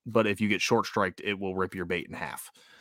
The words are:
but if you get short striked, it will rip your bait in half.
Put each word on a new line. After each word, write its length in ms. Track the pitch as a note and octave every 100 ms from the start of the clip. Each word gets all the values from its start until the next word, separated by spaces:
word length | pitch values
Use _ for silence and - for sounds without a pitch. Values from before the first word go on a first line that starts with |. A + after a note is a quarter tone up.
| -
but 220 | A2+ A2
if 140 | G2+
you 80 | G#2+
get 120 | G2+
short 240 | - A#2 G2+
striked, 360 | - F#2+ -
it 160 | - G2
will 160 | G2 F#2+
rip 180 | F#2
your 120 | F#2 F2
bait 220 | F2+ -
in 60 |
half. 380 | D2 D#2 - - - - -